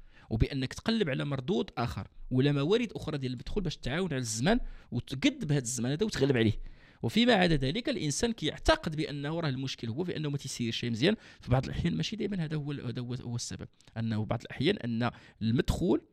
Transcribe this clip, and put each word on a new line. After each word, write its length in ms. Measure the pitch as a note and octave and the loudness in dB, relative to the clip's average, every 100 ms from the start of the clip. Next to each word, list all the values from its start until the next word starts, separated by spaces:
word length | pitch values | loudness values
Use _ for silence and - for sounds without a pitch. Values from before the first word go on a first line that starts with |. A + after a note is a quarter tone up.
| - - - | -18 -20 -6
وبانك 440 | A#2 - C#3 B2+ | 2 2 2 -6
تقلب 360 | - - A3+ F3 | -4 -2 0 0
على 140 | D3 | -2
مردود 460 | D3 C#3 B2+ A3+ - - | -2 -4 -2 -2 -2 -4
اخر 300 | A#2 - F#2 - - | -4 -4 -12 -14 -2
ولا 220 | B2+ C#3+ | 2 4
موارد 400 | C#3+ C#3+ A3+ - | 4 2 2 0
اخرى 260 | - - D3 | -4 -6 -4
ديال 140 | C3 | -4
المدخول 300 | B2 - G#3+ | -6 -4 -2
باش 140 | E3+ - | -2 -4
تعاون 360 | - D#3 F#3+ | -4 -2 -2
على 80 | C3+ | -2
الزمان 400 | A#2 A2 D3+ A#3+ - - - | -2 2 4 4 0 -10 -6
وتقد 540 | A#2+ - C3+ C#4+ D4+ E3 | -6 -4 0 0 0 0
بهذا 160 | D3 | 0
الزمان 300 | A#2 B2+ A#2+ | 0 -2 -2
هذا 140 | D3+ A3 | 0 -2
وتغلب 300 | - C3+ B2+ | 2 4 6
عليه. 240 | A2+ - - - - _ | 4 2 -6 -14 -20 _
وفيما 300 | A#2 G#3 A#3+ | 0 4 6
عدا 240 | G#3+ F3+ D3+ | 6 6 4
ذلك 320 | C3 G3 C#4 | 2 -2 -2
الانسان 440 | B3 D3 - A#3+ | -2 -2 0 0
كيعتقد 640 | A3 D3+ - - - - D#3 | 0 -4 0 2 2 0 -4
بانه 440 | D#3 C#3+ C#3+ E3 | -4 -4 -4 -2
راه 80 | D#3+ | -2
المشكل 400 | B2+ C3 - A#2 | -2 -4 -6 -6
هو 160 | A#2+ | -4
في 120 | F3+ - | -4 -2
انه 140 | D#3 | -2
ما 80 | C#3+ | -4
تيسيرش 380 | C3+ - A#2 - | -6 -4 -2 -2
شيء 140 | B2 | -2
مزيان، 260 | A2 D#3 A3 - - | 2 4 2 -4 -16
في 100 | - | 2
بعض 140 | B2+ | 2
الاحيان 320 | - - E3+ D#3+ | 2 -2 0 0
ماشي 200 | D#3+ G#3+ | -2 -2
دائماً 280 | G3+ G3 | -4 -2
هذا 120 | D#3 D#3 | -2 -4
هو 160 | C#3+ | -4
ال-، 140 | C#3+ - | -6 -6
هذا 160 | C3 | -6
هو، 120 | B2 | -6
هو 220 | B2 - A#2+ | -6 -4 -6
السبب، 320 | - - - _ - A2+ | -6 -10 -12 _ -12 -4
انه 280 | A2+ G#2+ | -2 -2
بعض 160 | G#2+ A2+ | -2 -4
الاحيان 340 | - - C#3 G3+ | -4 0 0 2
ان 340 | B2 A2+ A#2+ - - _ | -2 0 -2 -4 -20 _
المدخول 600 | A2 B2 - - F3 D4+ - | 2 2 2 0 2 2 0